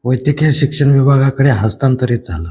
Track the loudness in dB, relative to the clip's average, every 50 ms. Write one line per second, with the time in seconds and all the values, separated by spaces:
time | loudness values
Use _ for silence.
0 | -2 -2 -2 0 -2 -4 -2 0 0 0 0 0 -2 -2 -2 0 0 2 2 2
1 | 4 4 2 4 2 0 0 2 2 2 2 2 0 -2 -2 -2 0 0 0 0
2 | -2 -2 -2 -4 -4 -8 -8 -8 -8 -10